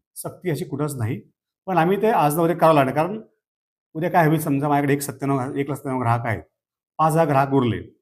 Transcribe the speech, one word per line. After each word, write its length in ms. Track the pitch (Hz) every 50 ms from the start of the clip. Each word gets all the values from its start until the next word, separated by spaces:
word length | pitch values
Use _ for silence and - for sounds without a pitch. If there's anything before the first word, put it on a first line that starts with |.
| _ _ -
सक्ती 360 | - - 175 - - - 180
अशी 140 | 156 135 180
कुठंच 300 | - - 127 147 151 139
नाही. 240 | 131 113 107 135 196 - _ _ _ _ _ _ _ _
पण 120 | - 190 170
आम्ही 240 | 160 175 196 190 208
ते 40 |
आज 300 | 214 240 185 156 147 147
ना 60 | 165 170
उद्या 140 | 165 175
करावं 180 | 170 170 160 160
लागणार, 200 | 147 135 131 143
कारण 260 | 147 156 180 208 220 - _ _ _ _ _ _ _ _ _ _ _ _ _ -
उद्या 160 | 156 160 175
काय 160 | 160 185 165
होईल, 140 | 151 156 156
समजा 280 | 151 165 139 139 139 151
माझ्याकडे 240 | 143 143 143 143 139
एक 80 | 143
सत्त्याण्णव, 560 | 143 - 131 123 - 135 139 139 127 135 147
एक 120 | 143 139 143
लाख 80 | 147
सत्त्याण्णव 260 | - - 143 131 131 123
ग्राहक 240 | 117 117 120 117
आहेत, 160 | 120 107 92 82 _ _ _ _ _ _ _ _ _ _ -
पाच 120 | 156 160 151
हजार 160 | 160 165 151
ग्राहक 240 | 147 135 139 135 135
उरले, 300 | 139 123 123 101 87 85 - - _